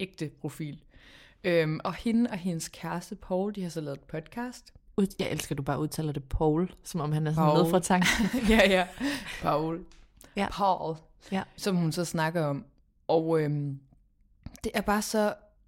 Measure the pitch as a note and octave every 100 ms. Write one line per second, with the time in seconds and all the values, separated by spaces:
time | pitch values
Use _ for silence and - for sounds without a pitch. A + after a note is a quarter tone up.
0 | F#3 - D3+ - D3+ - D#3 C#3+ - -
1 | - - - _ F#3 E3+ D#3 D#3+ - D#3+
2 | A#3 A3+ A#3+ E3+ F#3 E3 - - E3 E3+
3 | F3 G3+ - F#3 G3+ G3+ F3+ D#3+ D3 C#3
4 | - D#3+ D#3 A#3+ B3 A#3+ - - - -
5 | F#3+ - F#3+ D#3 - C#3+ C#3 C#3+ D3+ -
6 | D#3 C#3+ C3 - D#3 D#3 F#3 - - E3+
7 | D3 D#3 D#3 D#3 D#3+ D#3 E3+ F#3 - F#3
8 | F3 - G3 B3 G#3 A3 G3 F#3 F3+ -
9 | C4+ C#4 - - E3 D3+ D#3+ E3 - -
10 | - _ - - G3 - G3 F3+ D#3+ D#3
11 | - _ - F#3+ - - G#3 F3+ E3 E3
12 | E3 E3+ D#3+ E3+ D3 C#3 - _ _ _
13 | - D#3+ D#3+ D#3+ D3 D3 C#3+ C3+ - _
14 | _ _ _ _ - - A3 A3 G#3 G#3
15 | G3+ A3 G#3 - - _